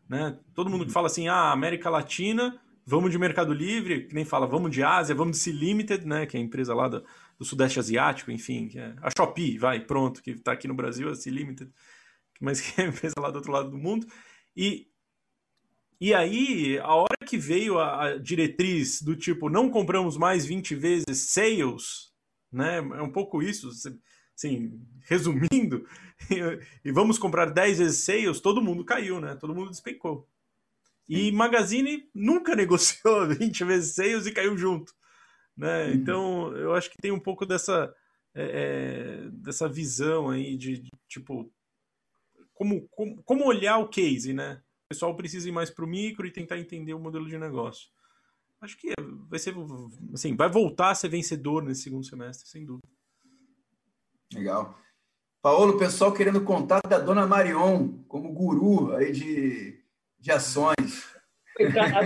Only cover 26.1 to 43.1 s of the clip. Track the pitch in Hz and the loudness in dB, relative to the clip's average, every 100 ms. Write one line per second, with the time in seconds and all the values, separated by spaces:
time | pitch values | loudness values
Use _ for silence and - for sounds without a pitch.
26.1 | _ - 190 170 151 - - 139 143 220 | _ -4 -2 -2 -6 -12 -12 0 4 4
27.1 | 220 190 165 165 151 202 180 175 - - | 4 2 2 2 4 4 4 2 2 0
28.1 | 208 202 151 196 208 214 175 170 254 196 | 2 0 2 2 2 2 -2 -2 -2 -2
29.1 | 180 147 139 156 175 190 180 - - 170 | -4 -6 -8 -8 -8 -8 -10 -12 -8 -8
30.1 | 139 - _ _ _ _ _ _ _ - | -8 -12 _ _ _ _ _ _ _ -6
31.1 | 160 208 208 233 233 185 233 277 294 - | 0 2 4 4 4 2 0 0 -2 -8
32.1 | 202 214 339 330 214 180 175 - - 220 | -4 2 2 2 2 4 4 4 2 4
33.1 | 214 165 143 226 - 180 185 156 - 196 | 4 4 2 0 -2 0 2 0 0 0
34.1 | 226 208 208 196 196 185 170 151 _ _ | 0 -2 0 0 0 0 0 -4 _ _
35.1 | _ _ _ _ - 151 165 151 131 131 | _ _ _ _ -6 -2 -2 2 0 2
36.1 | 185 190 180 165 131 156 175 175 - 202 | 0 0 -2 -4 -4 0 0 -2 -6 -4
37.1 | 196 - 190 196 185 - 175 143 - _ | -2 -4 -6 -2 -2 0 0 -2 -8 _
38.1 | _ _ 147 147 147 143 139 131 127 123 | _ _ -8 -6 -4 -4 -4 -6 -8 -10
39.1 | - - - - 139 160 135 147 123 151 | -12 -14 -14 -10 -6 -4 -4 -6 -2 0
40.1 | 160 139 131 139 131 131 127 123 - _ | 0 0 -4 -4 -6 -6 -8 -10 -20 _
41.1 | 139 135 131 - _ _ _ _ _ _ | -18 -10 -10 -10 _ _ _ _ _ _
42.1 | _ _ _ _ _ 202 190 - - 208 | _ _ _ _ _ -2 -2 -4 -10 -10